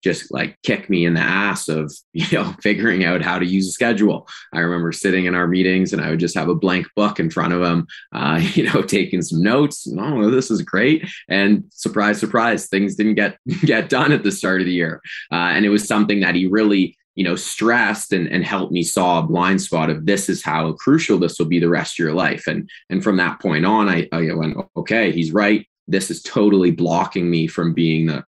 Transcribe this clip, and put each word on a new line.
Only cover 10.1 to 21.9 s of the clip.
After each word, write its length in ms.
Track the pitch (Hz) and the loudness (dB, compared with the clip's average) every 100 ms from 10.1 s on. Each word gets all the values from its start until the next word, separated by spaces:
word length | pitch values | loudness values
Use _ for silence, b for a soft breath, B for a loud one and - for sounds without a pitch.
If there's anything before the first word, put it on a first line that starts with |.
| 139 107 | 0 2
this 180 | 127 135 | 2 0
is 120 | 107 | -2
great." 440 | - 95 123 156 B B B | -2 0 2 2 B B B
And 380 | 95 98 104 - | 0 4 2 0
surprise, 480 | - - - 104 104 | -6 -4 0 0 0
surprise, 500 | 107 120 117 107 - | 0 0 2 0 -2
things 280 | 98 98 95 | 0 0 0
didn't 200 | 107 107 | 0 2
get, 220 | 101 - - | 0 -4 -8
<laughs> 140 | 170 147 | -2 2
get 240 | 113 - | 2 0
done 240 | 127 143 | 0 2
at 100 | 143 | 2
the 80 | 104 | 0
start 300 | 92 95 92 | -2 -2 0
of 60 | 90 | 0
the 60 | |
year. 280 | 87 82 78 B B B | 0 -2 -4 B B B
Uh, 180 | 85 87 | -2 0
and 140 | 87 104 | 2 2
it 40 | |
was 160 | 104 - | 2 0
something 360 | 107 104 104 | 0 2 2
that 120 | 90 | 2
he 140 | 87 92 | 2 2
really, 500 | 104 107 101 90 - _ - | 2 4 4 0 -2 _ -4
you 100 | 92 | -2
know, 100 | 85 | -2
stressed 800 | - - 110 120 107 104 - | -6 -2 2 2 0 -2 -2
and, 140 | 95 85 | -2 0
and 160 | 92 90 | -2 -2
helped 260 | 101 90 | -4 -2
me 120 | 87 | -2
saw 360 | 82 - 90 85 | -2 0 2 2
a 80 | 80 | 0
blind 340 | 87 90 95 | 0 2 0
spot 280 | 95 85 78 | 0 -2 -2
of, 160 | 76 80 | -2 0
this 240 | 98 - | -2 0
is 120 | 85 | -4
how 300 | - 78 82 | -2 -2 -2
crucial 460 | 78 - 151 - 98 | -2 2 2 4 2
this 180 | 87 - | 2 -2
will 80 | 82 | 0
be 140 | 87 | 2
the 80 | 85 | 2
rest 280 | 85 82 | 0 -2